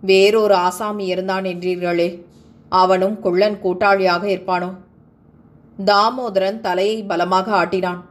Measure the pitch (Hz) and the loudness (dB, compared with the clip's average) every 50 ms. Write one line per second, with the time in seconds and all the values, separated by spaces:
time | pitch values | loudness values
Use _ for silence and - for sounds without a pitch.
0 | - 190 190 190 196 202 208 226 214 208 196 180 175 180 180 - 226 214 208 208 | 2 4 4 6 6 6 4 4 4 4 4 4 2 0 -2 -2 -6 -6 -6 -6
1 | 196 185 180 180 190 190 190 190 196 190 180 175 175 180 180 175 180 175 175 170 | -4 -4 -4 -4 -4 -4 -4 -4 -4 -6 -8 -6 -4 -4 -4 -2 -2 -2 0 0
2 | 170 170 170 - - - _ _ _ _ _ _ _ _ - 185 185 185 190 185 | 0 -2 -2 -8 -18 -20 _ _ _ _ _ _ _ _ 2 2 4 4 4 2
3 | 185 196 220 208 - 196 175 180 202 214 208 190 - 190 180 180 - 202 196 196 | 0 -2 -4 -2 -4 -2 0 2 0 0 0 -2 -4 -4 -4 0 2 2 2 2
4 | 190 185 175 175 190 208 196 180 - - 185 180 180 180 190 185 - _ _ _ | 2 0 0 0 -2 -4 -4 -4 -4 -4 -4 -4 -4 -6 -10 -14 -18 _ _ _
5 | _ _ _ _ _ _ _ _ _ _ _ - _ _ _ - 196 190 202 202 | _ _ _ _ _ _ _ _ _ _ _ -20 _ _ _ -4 0 2 4 4
6 | 208 226 247 262 254 233 190 190 190 190 208 226 226 202 180 180 190 208 220 220 | 4 2 0 -2 -6 -2 -2 0 0 0 -4 -4 -4 -4 -2 0 0 0 -2 -4
7 | 214 196 180 - - 185 190 185 190 220 214 190 175 175 185 190 180 180 180 180 | -4 -4 -2 -2 0 2 2 0 0 2 0 0 0 0 -2 -2 -2 -4 -6 -8
8 | 180 - | -12 -20